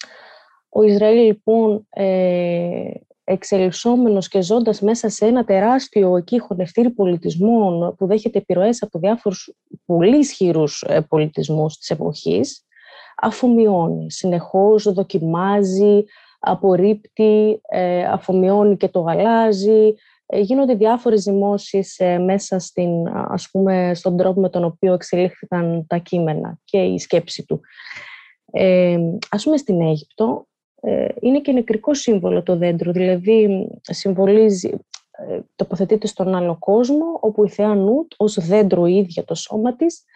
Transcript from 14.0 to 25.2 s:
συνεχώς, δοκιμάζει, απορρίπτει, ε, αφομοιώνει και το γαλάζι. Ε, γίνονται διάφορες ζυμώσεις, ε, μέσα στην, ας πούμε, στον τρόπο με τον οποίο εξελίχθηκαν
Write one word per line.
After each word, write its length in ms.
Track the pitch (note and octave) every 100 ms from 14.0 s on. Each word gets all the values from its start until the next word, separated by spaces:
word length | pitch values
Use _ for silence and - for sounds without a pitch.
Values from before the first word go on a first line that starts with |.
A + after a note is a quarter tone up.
| D#3+
συνεχώς, 840 | - F#3 F3 - F#3+ G3+ G#3+ G#3
δοκιμάζει, 1080 | F#3+ F#3+ F#3 D#3+ E3 F#3+ G3+ F#3+ F#3+ G#3 G#3 G#3 _ _ _
απορρίπτει, 1200 | - F#3 G3 F3+ G3 G#3+ - - G#3+ G#3+ G#3+ G#3+ -
ε, 340 | - F3+ F3+
αφομοιώνει 720 | F3 F#3 - F#3 F#3 G3+ G#3 G3
και 100 | F#3
το 120 | F3+
γαλάζι. 960 | E3 E3 G#3+ A3+ A3+ G3 G3+ A3 G#3+ G#3+ _ _ -
Ε, 140 | -
γίνονται 360 | G3+ C4 C4+ A3
διάφορες 460 | A3 A#3+ A#3+ A3
ζυμώσεις, 760 | F#3+ G3 G3+ G3+ - G3 G3 -
ε, 180 | F3+ F3+
μέσα 420 | F3+ G3+ - F#3
στην, 480 | F3+ - F3 E3+ E3+
ας 420 | - - F#3 -
πούμε, 400 | F#3+ F#3+ F#3 F3+ F3
στον 220 | F#3 F3
τρόπο 240 | F#3 F#3+
με 80 | F#3
τον 140 | F3+
οποίο 300 | E3+ - F#3+
εξελίχθηκαν 920 | F3+ - F3+